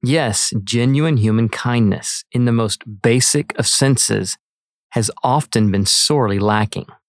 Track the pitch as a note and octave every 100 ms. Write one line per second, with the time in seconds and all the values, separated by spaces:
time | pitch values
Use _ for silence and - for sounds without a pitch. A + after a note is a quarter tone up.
0 | A#2+ D#3 C3 G2+ - G#2+ G2 A#2 B2 C3+
1 | D#3+ C#3+ G#2+ A2 A2+ - B2 A#2+ A2 F#2+
2 | - - - B2 B2 A#2 A2+ - - G#2
3 | A#2+ A#2+ A#2+ D3 - - A#2 - C3+ B2+
4 | - G#2+ F#2+ - _ _ _ _ _ -
5 | G#2+ - B2+ C#3 D3 - G#2+ G2 F#2+ -
6 | - D3+ A2+ G2 G#2 G#2+ G#2 - - -